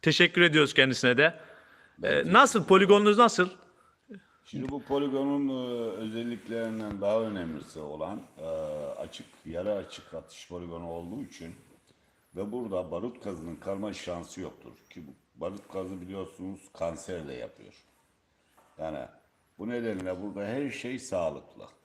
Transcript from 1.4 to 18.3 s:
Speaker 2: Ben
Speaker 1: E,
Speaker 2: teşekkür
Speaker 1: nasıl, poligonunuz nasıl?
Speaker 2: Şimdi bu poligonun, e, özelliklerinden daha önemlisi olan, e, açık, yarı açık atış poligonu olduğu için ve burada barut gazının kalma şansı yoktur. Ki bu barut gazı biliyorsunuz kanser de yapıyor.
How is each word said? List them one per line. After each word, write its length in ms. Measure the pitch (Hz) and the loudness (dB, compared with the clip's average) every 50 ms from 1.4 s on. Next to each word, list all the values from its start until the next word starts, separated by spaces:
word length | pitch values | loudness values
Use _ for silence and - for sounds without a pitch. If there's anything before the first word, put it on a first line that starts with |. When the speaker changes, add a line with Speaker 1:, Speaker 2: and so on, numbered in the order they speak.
| - - - - - _ - _ - _ _ | -18 -20 -20 -20 -20 _ -20 _ -20 _ _
Speaker 2:
Ben 100 | - - | -4 0
Speaker 1:
E, 40 | 143 | 2
Speaker 2:
teşekkür 220 | 147 - 139 160 180 | 2 2 2 6 8
Speaker 1:
nasıl, 320 | 226 277 254 - 220 156 | 8 8 8 6 0 6
poligonunuz 520 | - 190 185 202 185 208 208 208 208 208 | 8 8 8 10 8 8 8 8 6 6
nasıl? 320 | 214 240 220 - - 180 185 - - - _ _ _ _ _ _ _ _ _ 226 190 _ _ _ _ _ | 8 6 6 6 2 0 0 -2 -14 -20 _ _ _ _ _ _ _ _ _ -20 -20 _ _ _ _ _
Speaker 2:
Şimdi 240 | - - 143 127 131 | -12 -10 -8 -6 -6
bu 140 | 139 143 117 | -6 -8 -4
poligonun, 680 | - 139 143 143 143 131 139 135 139 143 143 143 135 | -2 -2 0 0 0 0 0 0 0 0 0 0 -2
e, 420 | 131 131 123 123 123 120 113 113 | -2 -4 -4 -4 -4 -4 -4 -6
özelliklerinden 1080 | 95 101 110 110 107 117 117 120 117 104 - - 113 117 113 113 110 110 107 107 104 98 | -6 -6 -8 -6 -6 -4 -4 -6 -6 -8 -8 -8 -6 -4 -4 -4 -4 -6 -6 -8 -6 -2
daha 200 | 101 101 107 113 | -2 0 0 0
önemlisi 580 | 113 110 104 95 87 82 78 73 - - - 80 | 0 -2 -4 -6 -6 -8 -8 -10 -12 -14 -14 -12
olan, 420 | 78 73 76 76 78 87 101 113 - - _ | -10 -10 -8 -8 -8 -8 -8 -10 -12 -16 _
e, 80 | - 78 80 80 80 78 76 76 76 73 69 - - | -14 -10 -8 -6 -6 -6 -6 -8 -8 -8 -10 -10 -10
açık, 260 | 76 80 - - - - - - _ | -12 -14 -14 -18 -18 -18 -20 -20 _
yarı 280 | - 80 85 92 104 107 | -10 -8 -6 -4 -4 -4
açık 400 | 98 87 - - - - - - | -4 -6 -10 -14 -18 -18 -14 -14
atış 340 | 82 - - - - - | -14 -14 -14 -20 -20 -16
poligonu 420 | - 87 87 87 85 85 85 85 85 | -14 -12 -12 -10 -10 -10 -10 -10 -8
olduğu 300 | 82 85 85 87 101 135 | -10 -10 -10 -10 -10 -10
için 340 | 139 - - - 82 82 - - - _ - _ _ _ _ _ _ _ _ _ _ _ _ | -10 -12 -14 -16 -16 -16 -16 -18 -20 _ -20 _ _ _ _ _ _ _ _ _ _ _ _
ve 160 | 87 101 104 | -8 -8 -6
burada 400 | 110 123 120 107 95 90 90 85 | -6 -6 -6 -4 -4 -4 -4 -4
barut 320 | 82 85 101 - - - - | -6 -6 -6 -6 -10 -8 -10
gazının 320 | 104 92 80 78 85 80 | -10 -10 -8 -10 -12 -12
kalma 380 | 76 - 92 98 98 101 107 90 | -10 -6 -6 -6 -4 -6 -6 -8
şansı 480 | - - 87 87 87 85 - - - | -8 -8 -8 -8 -8 -8 -12 -12 -12
yoktur. 300 | 92 76 - - - 58 - _ _ _ | -12 -12 -12 -14 -20 -20 -20 _ _ _
Ki 140 | - 90 80 | -20 -18 -18
bu 340 | 71 65 _ _ _ _ - | -18 -20 _ _ _ _ -8
barut 320 | 82 90 98 101 - - - | -8 -8 -8 -10 -16 -10 -8
gazı 280 | 95 95 92 95 92 | -8 -8 -8 -10 -12
biliyorsunuz 600 | 90 90 95 98 92 - - - 90 95 98 - - - _ - | -12 -10 -10 -10 -10 -10 -12 -12 -10 -10 -10 -12 -16 -20 _ -6
kanser 480 | 90 85 82 - - - 90 87 78 | -6 -6 -6 -6 -10 -10 -8 -8 -8
de 60 | 69 65 | -10 -10
yapıyor. 400 | 60 57 - - - 52 - - - _ _ _ _ _ _ _ _ _ _ | -12 -12 -14 -14 -18 -20 -20 -20 -20 _ _ _ _ _ _ _ _ _ _